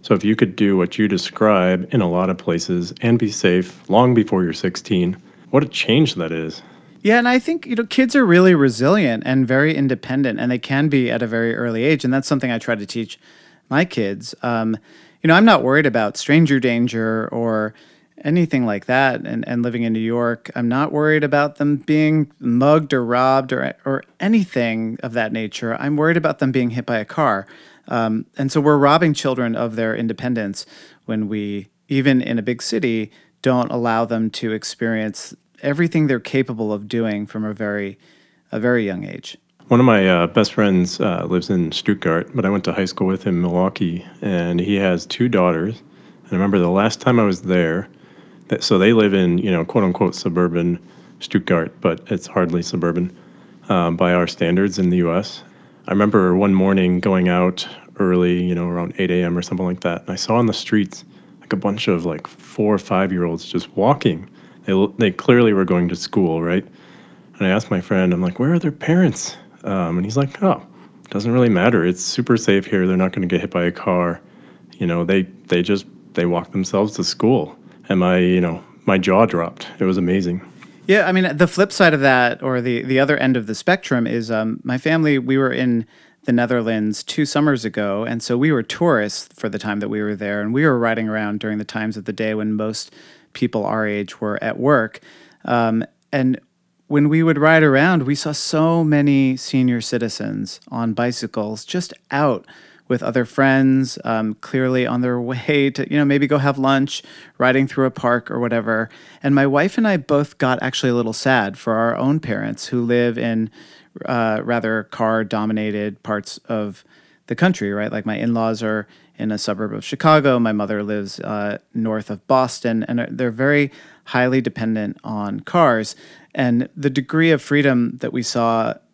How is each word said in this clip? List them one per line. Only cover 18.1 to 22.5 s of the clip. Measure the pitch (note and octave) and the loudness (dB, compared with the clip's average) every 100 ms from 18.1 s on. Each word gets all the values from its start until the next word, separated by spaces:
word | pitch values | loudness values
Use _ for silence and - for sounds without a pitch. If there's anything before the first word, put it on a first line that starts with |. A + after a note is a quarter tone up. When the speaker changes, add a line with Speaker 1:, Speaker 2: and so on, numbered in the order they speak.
| - | -10
Speaker 2:
anything | - E3+ E3 C3+ A#2+ | -2 0 2 0 0
like | G2+ - | -2 0
that, | B2+ C3+ A#2+ | 2 2 -2
and, | - A#2 - | -6 -8 -4
and | A#2+ | -4
living | A#2+ A#2 | -2 -2
in | A#2 | -2
New | A2 | -2
York, | A2 A#2 A#2+ A#2 - B2 | -2 -2 -2 -4 -8 -4
I'm | A#2 | -2
not | B2+ D3 | -2 -2
worried | D3 D3+ D#3 | 0 2 2
about | D3 C#3+ D3 D3 | 2 2 0 0
them | D3 D3 | -2 -2
being | - D3+ D#3 D#3 D3 _ | 0 2 4 2 0 _
mugged | B2 | -2